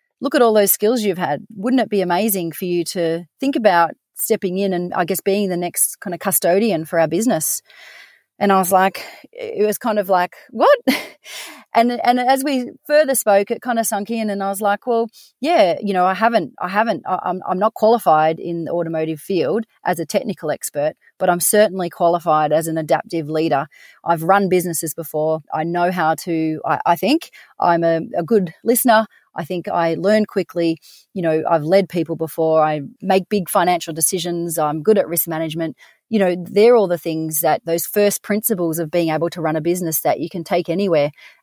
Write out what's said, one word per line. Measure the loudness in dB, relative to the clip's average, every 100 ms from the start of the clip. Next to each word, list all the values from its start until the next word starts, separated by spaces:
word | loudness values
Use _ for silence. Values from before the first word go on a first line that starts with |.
| _ _
Look | -2
at | 4
all | 4
those | 4 2
skills | 2 0 0
you've | -2 -2
had. | -4 -4 -8 -8
Wouldn't | 0 0
it | 0
be | 0
amazing | 0 0 0 -2 -4
for | -6 -4
you | -2 -2
to | -2 -2 -2 -8 _
think | -4 2
about | 4 4 2 -2 _ -8
stepping | -2 -2 -2 -2
in | -2
and, | -2 -2
I | -2 -2
guess, | -2
being | -2 0 0
the | -2
next | -4 -4 -6 -6
kind | -10
of | -6
custodian | -2 0 2 2 2 0 -2
for | 0
our | 0
business?" | 0 0 0 -2 -6 -12 -20 -20 -20 -20 _ _ -2
And | 2
I | 2
was | 4
like, | 4 4 0 -12 -20 -20
it | -12 -8 -2 -2
was | 0
kind | -2 -2
of | 2
like, | 2 0 -6 -14
"What?" | 0 4 4 2
<laughs> | -2 -6 -18 -18 -16 -16 -18 -2 2
And, | 2 0 0
and | 2
as | 2 0
we | 0 -2 -4 -10 0
further | 2 2 0
spoke, | 2 2 2
it | -4
kind | -2 -2
of | -2
sunk | -4 -4
in | -4 -2
and | -2
I | -4
was | -2
like, | 0 0 0
"Well, | 0 -2 -8 -20 _
yeah, | 2 4 4 2
you | -2
know, | 2 2
I |
haven't, | 2 2 2 -2 -6
I | -4
haven't, | 0 0 -2 -4
I, | -4
I'm, | -4 -6 -4
I'm | -2
not | -2
qualified | 2 2 4 4 4 2 0
in | -6 -6 -4
the |
automotive | -4 -4 -4 -4 -6
field | -4 -2 0 -2 -4 _
as | -4 -4
a | -2
technical | -2 -2 -6 -6
expert, | -6 -6 -4 -4 -4 _ -2
but | 0
I'm | 0
certainly | 2 4 2 0 -6
qualified | 0 0 2 2 2 2
as | 0 0
an | -4
adaptive | 0 -2 -2 -6 -2
leader. | -2 0 0 -4 -12 -20 _
I've | -2 0
run | 2 2 4
businesses | 0 0 -6 -8
before. | -8 -6 -2 -2 -2 -4
I | -6
know | -4 0 0
how | 0 0
to, | -2 -2 -2 -2 -2
I, | -4 -2 0
I | 0
think | 2 0 -2 -18 -20 -2
I'm | 2 2
a, | 2 0 -2 -6
a |
good | 0 2 2 -2
listener. | -2 2 4 4 2 _ _ -12
I |
think | -6 -6 -4
I | 0 0 0
learn | 2 2 2
quickly. | -2 -4 -2 -2 -2 -10 -20 _ -4
You |
know, | 0 0 2
I've | 0
led | 2 2 2
people | -2 -4 -4
before. | -6 -2 2 4
I | 2 0 -8 -8
make | 0 0 0
big | -4 0
financial | 0 2 0 -4
decisions. | -4 -4 -2 -4 -4 -4 -2
I'm | -2 0
good | 2 2
at | 0
risk | -4 -4
management." | -4 -6 -4 -6 -8 -20 _ _
You | 0
know, | 0 0 -2
they're | 4 6 6
all | 4
the | -2
things | -4 -4 -4 -2
that | 0 0 0
those | -4 -2
first | 0 0 0
principles | -4 -4 -2 -2 -2 -2
of | -2
being | 0 0
able | 0 -2
to | -2
run | -2 -2
a |
business | -2 -2 -2 -2
that | -2 -2
you | -4
can | -8
take | -4 -2 -2
anywhere. | -2 2 2 0 -4 -20 _